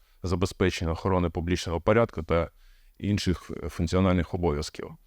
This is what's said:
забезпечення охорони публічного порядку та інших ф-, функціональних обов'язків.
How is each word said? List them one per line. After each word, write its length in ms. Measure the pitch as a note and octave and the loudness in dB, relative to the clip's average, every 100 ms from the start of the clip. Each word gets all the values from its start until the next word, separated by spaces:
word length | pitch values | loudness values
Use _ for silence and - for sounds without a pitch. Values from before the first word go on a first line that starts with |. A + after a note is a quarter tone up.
| _ _ | _ _
забезпечення 680 | F2+ F2+ F#2 - F#2 - E2 | -4 0 -2 2 0 2 -4
охорони 380 | E2 G2 F#2 F2 | -2 0 2 2
публічного 520 | F2 E2+ F2+ F#2 E2+ | -2 -2 -2 -2 -2
порядку 420 | G#2+ A2 A#2 - | 2 4 2 -2
та 260 | D#2 E2+ D#2+ _ - _ - - | -2 0 0 _ -20 _ -20 -6
інших 520 | F#2+ G2+ F#2 E2+ - | -2 0 0 -2 -4
ф-, 200 | - D#2+ | -10 -8
функціональних 640 | - E2+ F#2 F#2+ F2+ F2 | -4 0 2 4 2 0
обов'язків. 580 | F#2+ E2+ D2 D#2+ - - D#3+ | 0 0 0 -4 -10 -14 -16